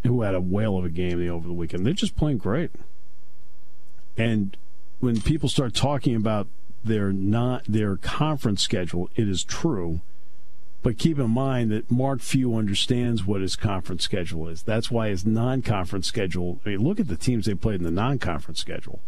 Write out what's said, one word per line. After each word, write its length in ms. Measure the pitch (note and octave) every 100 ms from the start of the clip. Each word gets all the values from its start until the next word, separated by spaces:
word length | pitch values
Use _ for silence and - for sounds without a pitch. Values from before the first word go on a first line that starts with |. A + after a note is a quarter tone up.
who 200 | - A#2+
had 120 | G#2+
a 60 | F#2+
whale 360 | F2+ G2 A2 F#2+
of 60 |
a 40 | F2+
game 380 | E2 F2+ F2 F2
over 160 | E2+ E2+
the 60 |
weekend. 300 | F2 E2+ F2 G2+
They're 60 |
just 240 | F#3+ G#3+ -
playing 220 | D3+ B2+
great. 320 | F#2+ B2 F3 - - - - - - - - - - - - - - -
And 400 | A#2 A2 G2 - - - - -
when 200 | B2+ A2+
people 280 | - D#3 C#3
start 260 | - B2+
talking 420 | - C#3 C#3+ C#3+ A2+
about 300 | G#2+ G#2+ G2 - - -
their 300 | G#2+ G#2+ G2
not, 520 | G2 G2 A2 B2 B2+ -
their 280 | G#2+ G#2+ F#2+
conference 640 | - - D3+ D3 A#2+ G2+
schedule, 480 | - G#2 F2 F2 F2+
it 140 | - G#2+
is 160 | F2+
true. 560 | - - E3+ A2 E2+ E2 - - - - - - - -
But 140 | C3 A2
keep 220 | E3 C#3+
in 120 | A#2+
mind 400 | A#2 C3+ B2+ A#2
that 180 | G#2+ -
Mark 300 | A#2+ C3+ C3
Few 340 | - C3+ B2+ A2+
understands 680 | G#2+ G2 - B2 A#2+ A2+ F#2+
what 140 | G2+
his 140 | F#2+ -
conference 480 | G#2+ F#2+ - F2+
schedule 440 | - G2 F2+ E2 D#2+
is. 140 | E2
That's 280 | - A2 A2
why 180 | A#2 A2
his 180 | F#2+ G2
non-conference 800 | A2 B2 C3 - G#2 F2 G2 -
schedule, 540 | - F#2+ F2+ F2 -
I 60 | -
mean, 80 | G2
look 140 | B2+ G#3
at 80 | E3+
the 80 | F2
teams 300 | - A#2+ G2+
they 80 |
played 220 | G2 A2+ G2
in 60 |
the 80 | E2+
non-conference 720 | E2+ A#2+ C#3 - D#2 - D#2+
schedule. 400 | - E2+ - -